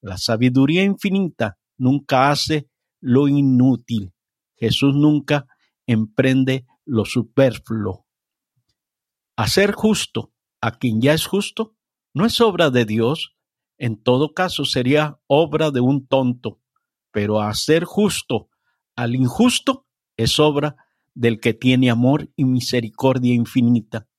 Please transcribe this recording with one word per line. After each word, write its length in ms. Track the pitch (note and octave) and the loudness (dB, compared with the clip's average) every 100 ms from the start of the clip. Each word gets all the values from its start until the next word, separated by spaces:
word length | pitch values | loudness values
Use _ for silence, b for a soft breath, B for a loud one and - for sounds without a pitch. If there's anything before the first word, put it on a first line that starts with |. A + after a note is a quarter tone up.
La 160 | - F#2+ | -14 -8
sabiduría 640 | - A2+ B2+ B2+ C#3 E3 | -2 2 2 4 2 4
infinita 760 | G3 G3 G3+ F#3+ F#3 - A2 - _ _ | 2 0 -2 -2 -2 -4 -6 -6 _ _
nunca 540 | B2+ C#3+ C#3+ C3+ C3+ | 0 0 0 2 2
hace 380 | C#3+ - D#3 - _ _ _ | 2 -2 -4 -6 _ _ _
lo 280 | C3+ B2 C#3+ | 0 2 4
inútil. 840 | C#3+ C#3 B2+ B2+ B2 _ A#2 F#2+ _ _ _ _ _ | 2 2 4 2 0 _ -8 -8 _ _ _ _ _
Jesús 400 | A2+ - C#3 C#3 | -4 0 0 2
nunca 500 | D3+ D3+ C#3 D3 - _ _ _ - | 2 2 -2 -6 -6 _ _ _ -2
emprende 800 | A2+ A2 - C3 C3 C3 C3 B2+ _ | -2 -2 0 0 2 0 -2 -6 _
lo 220 | - A#2+ G#2 | -4 -2 -2
superfluo. 1000 | - A2+ - C3+ G2+ - A2+ G2+ F#2+ _ _ _ _ _ _ _ _ _ _ _ _ _ - | -4 -4 0 0 0 -10 -8 -6 -10 _ _ _ _ _ _ _ _ _ _ _ _ _ -6
Hacer 380 | G#2+ - G3+ | -2 2 0
justo 600 | G3+ A3 G#3+ - - A2 _ _ _ | 2 0 0 -2 -10 -10 _ _ _
a 100 | A2+ | -6
quien 280 | - B2+ A2 | -4 -4 0
ya 140 | B2+ | 2
es 140 | D#3 - | 0 -2
justo 480 | G3 G3+ - A3 _ _ _ _ - | -4 -6 -8 -12 _ _ _ _ -4
no 100 | A3 | -2
es 160 | - | 2
obra 300 | A#3 F3 E3 | 0 2 2
de 140 | B2 A2 | 2 0
Dios. 500 | A2 A2+ D#3 - _ _ _ _ _ | 0 0 -2 -8 _ _ _ _ _
En 240 | C3 G#2+ | -8 -4
todo 320 | - B2+ D3 | 0 2 0
caso, 320 | - F#3 - C#3+ | -2 -4 -2 -4
sería 540 | C#3 B2 D3 D3+ - _ | -2 0 0 0 -6 _
obra 420 | C#3 E3 D3+ D#3 | 0 2 0 -2
de 100 | C3+ | 0
un 280 | B2+ C#3+ C3+ | 0 0 0
tonto. 520 | C3+ B2+ B2 A#2 - _ _ _ _ _ | 0 0 -4 -10 -14 _ _ _ _ _
Pero 280 | - G#2 G#2+ | -6 -2 -2
hacer 440 | G#2+ G#2 - D#3+ | -2 -4 0 0
justo 680 | E3+ - G#3 - - A#2 - _ _ _ _ - | 0 0 0 -2 -6 -8 -8 _ _ _ _ -8
al 200 | A#2+ B2 | -4 -2
injusto 720 | B2+ - B3 A#3+ - C4 _ _ _ - | -2 2 0 0 -4 -6 _ _ _ -4
es 220 | A2+ - | -2 2
obra 360 | D3+ C#3+ D3 - _ _ _ | 2 2 -4 -8 _ _ _
del 260 | - A#2 A2 | -2 -2 0
que 140 | A#2+ | -2
tiene 380 | A2 B2+ B2+ B2+ | 0 2 2 2
amor 400 | A#2 B2 D3 C3 - | 2 2 0 -4 -4
y 100 | C3+ | -2
misericordia 920 | B2+ A#2+ B2+ A2+ - C3+ B2+ B2 A#2+ | -2 -2 -4 -4 -2 0 0 0 0
infinita. 720 | A#2 - A#2+ A#2+ - A2+ - | 0 0 2 0 -2 -14 -14